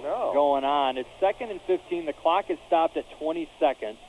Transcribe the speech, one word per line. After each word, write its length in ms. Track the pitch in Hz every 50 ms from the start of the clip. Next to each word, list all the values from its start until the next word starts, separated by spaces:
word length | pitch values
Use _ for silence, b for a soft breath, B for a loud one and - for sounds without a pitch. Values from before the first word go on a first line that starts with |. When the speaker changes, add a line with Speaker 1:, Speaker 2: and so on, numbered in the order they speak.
| -
Speaker 1:
No. 260 | 147 185 247 233 131
Speaker 2:
going 320 | 92 143 147 143 143 139 135
on. 340 | 139 143 147 139 131 127 131
It's 100 | 127 - - -
second 300 | 190 190 202 - 254 226
and 100 | 202 170 -
fifteen. 400 | - 185 180 - - 175 170 170
The 80 | 151 139
clock 380 | - - 165 170 196 196 -
is 60 | 175 - - -
stopped 300 | 180 165 165 160 - 156
at 60 | - - - -
twenty 300 | 151 156 165 170 160 - - -
seconds. 380 | 156 143 131 - 110 107 110 - -